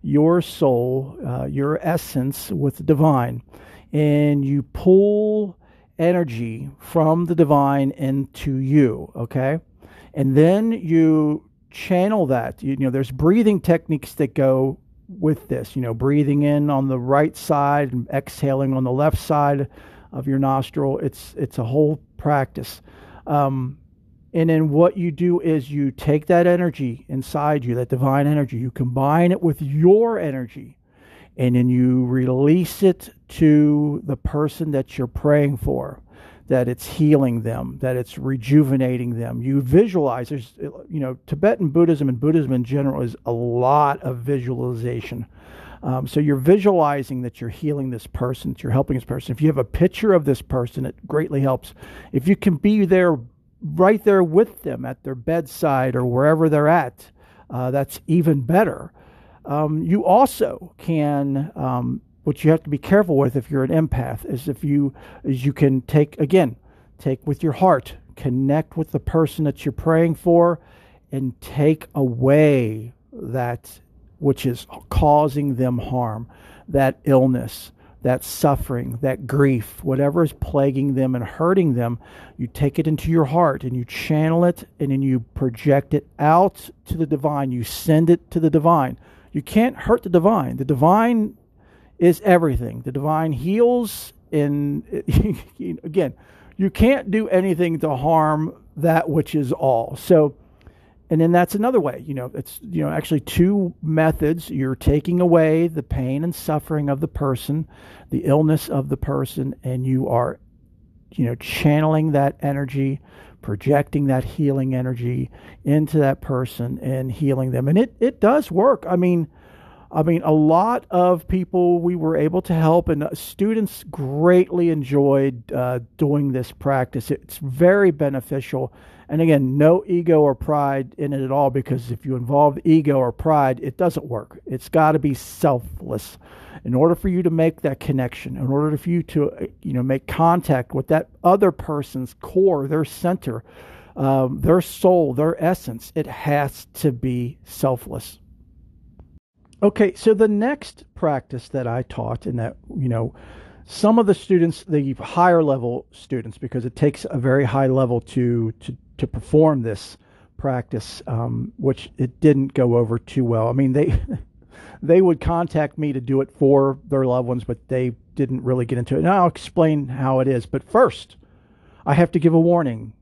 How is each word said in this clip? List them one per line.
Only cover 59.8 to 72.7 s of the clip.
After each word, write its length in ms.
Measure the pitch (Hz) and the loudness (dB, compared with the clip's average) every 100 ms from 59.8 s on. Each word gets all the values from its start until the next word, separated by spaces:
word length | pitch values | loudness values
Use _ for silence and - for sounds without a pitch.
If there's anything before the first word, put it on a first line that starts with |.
you 200 | 160 196 | 0 0
also 680 | 175 202 262 - - - 175 _ | 4 4 4 2 -4 -4 -14 _
can, 720 | - 160 147 143 139 135 147 - | -4 -2 0 0 -2 -4 -6 -6
um, 460 | 131 123 123 127 _ _ | -4 -4 -4 -8 _ _
what 200 | - 143 | -6 0
you 80 | 156 | 2
have 120 | 160 | 2
to 60 | - | 0
be 80 | 143 | -8
careful 380 | - 196 190 139 | 2 2 4 2
with 220 | 139 131 | 2 -2
if 120 | 113 | -4
you're 140 | 143 | -4
an 80 | 135 | 0
empath 540 | 160 160 123 120 117 - | 0 0 -2 -4 -8 -8
is 240 | 135 151 | -8 -6
if 140 | 135 | -6
you, 300 | 147 143 143 135 - - | -2 0 -2 -6 -20 -12
is 220 | - 131 135 | -6 -2 -2
you 80 | |
can 280 | 139 143 131 | 2 2 2
take, 360 | - 151 147 - | 0 0 0 -2
again, 380 | 143 185 143 113 _ _ _ _ | 2 2 2 -2 _ _ _ _
take 280 | - 131 - | -6 -4 -4
with 160 | 143 | -4
your 120 | 165 | -4
heart, 420 | 135 185 147 - - _ - | 2 4 4 0 -20 _ -8
connect 580 | 139 127 135 147 156 - | -4 -2 0 0 -2 -8
with 160 | 156 | -6
the 80 | 147 | -6
person 460 | - 160 160 - 151 | -2 0 0 0 -4
that 180 | - | -2
you're 80 | 147 | -6
praying 440 | 135 - 160 170 156 | -4 0 2 2 0
for, 440 | 180 170 170 165 _ - _ _ _ | 2 4 4 0 _ -20 _ _ _
and 280 | 135 131 117 | -6 -6 -8
take 480 | - 143 151 156 - - | -10 0 2 2 -4 -4
away 960 | 131 117 131 147 151 139 117 | -2 0 2 6 6 4 0